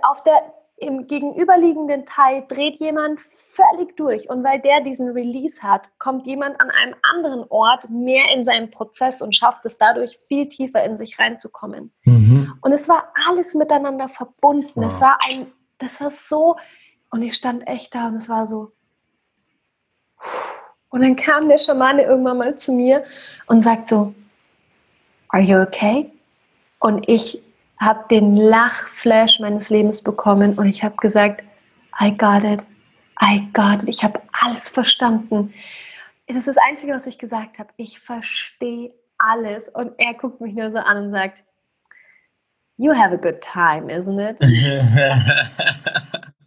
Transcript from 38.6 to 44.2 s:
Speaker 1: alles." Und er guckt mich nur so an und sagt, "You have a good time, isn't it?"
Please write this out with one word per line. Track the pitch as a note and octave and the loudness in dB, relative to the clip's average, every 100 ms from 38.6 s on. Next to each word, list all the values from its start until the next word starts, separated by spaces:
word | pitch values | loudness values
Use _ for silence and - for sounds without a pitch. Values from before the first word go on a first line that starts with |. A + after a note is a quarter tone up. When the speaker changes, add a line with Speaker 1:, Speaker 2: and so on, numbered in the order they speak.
| A#3+ A#3 A#3+ - _ - | -10 -10 -14 -18 _ -4
Speaker 1:
alles." | A3 A3+ A3 G#3 G#3 | -2 -2 -4 -10 -12
Und | - A#3+ - | -10 -10 -4
er | A#3 | -4
guckt | A#3 B3+ - | -4 -12 -12
mich | A3+ G#3 | -12 -10
nur | A3 | -8
so | A3 | -4
an | - G3+ G3+ | -2 -2 -4
und | |
sagt, | G3+ F#3+ - _ _ _ _ _ _ _ _ _ _ _ _ _ - | -6 -6 -8 _ _ _ _ _ _ _ _ _ _ _ _ _ -4
"You | C4+ | 0
have | C#4 G3+ | 2 2
a | F3 | 2
good | F3 D#3+ | -4 -6
time, | - F3+ E3+ D#3 D#3+ | -8 -2 0 0 -6
isn't | D#3+ F#3 | -8 -6
it?" | G3 | -6